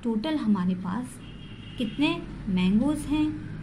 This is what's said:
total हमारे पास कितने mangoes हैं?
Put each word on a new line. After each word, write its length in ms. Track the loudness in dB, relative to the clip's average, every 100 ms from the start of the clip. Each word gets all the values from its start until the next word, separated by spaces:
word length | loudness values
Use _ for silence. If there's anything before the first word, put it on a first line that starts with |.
total 340 | 0 0 0 0
हमारे 380 | 2 2 2 0
पास 440 | -2 -6 -6 -10 -14 -14 -14 -14 -12 -4
कितने 440 | -4 2 2 2 -4 -8 -2
mangoes 480 | 2 4 6 4 2
हैं? 560 | 0 2 2 0 -8 -10